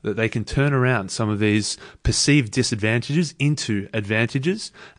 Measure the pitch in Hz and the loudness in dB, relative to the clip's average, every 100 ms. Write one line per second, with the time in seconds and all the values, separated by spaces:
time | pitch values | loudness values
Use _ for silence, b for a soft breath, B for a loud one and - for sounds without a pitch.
0 | - 104 113 117 104 - 143 135 127 123 | -4 -2 -2 -2 -4 0 2 2 2 0
1 | 95 - 107 104 107 107 104 - B B | -2 -2 -2 2 4 2 0 -6 B B
2 | - 110 - 147 113 - 123 110 110 117 | -2 0 4 4 2 0 0 0 0 0
3 | - 147 160 - 143 147 - 104 98 113 | 0 0 -2 0 0 0 -2 -2 -2 -6
4 | 101 110 117 139 139 208 - B B | -2 0 0 0 -2 -2 -6 B B